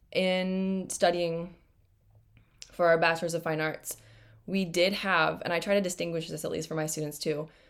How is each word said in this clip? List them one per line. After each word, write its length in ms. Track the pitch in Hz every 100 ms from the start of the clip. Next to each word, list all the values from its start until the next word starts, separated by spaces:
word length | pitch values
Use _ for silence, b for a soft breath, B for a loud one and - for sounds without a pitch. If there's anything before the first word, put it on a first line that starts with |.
| _
in 760 | - 185 185 185 190 190 190 180
studying 640 | - 180 175 170 165 175 175 _ _ _ _ _ - _ - _ _ -
for 140 | - 175
our 120 | 165
Bachelor's 360 | 170 165 170
of 80 | 165
Fine 180 | 160 156
Arts, 360 | 156 - - - b b b b -
we 180 | 190
did 280 | 180 175 180
have, 480 | 202 196 175 156 160
and 100 | -
I 80 | 170
try 140 | 202
to 60 | 202
distinguish 480 | 185 - 170 165 160
this 160 | 156
at 60 | -
least 180 | - 160
for 60 |
my 120 | 160 156
students 320 | 156 151 151
too, 300 | 165 151 156 b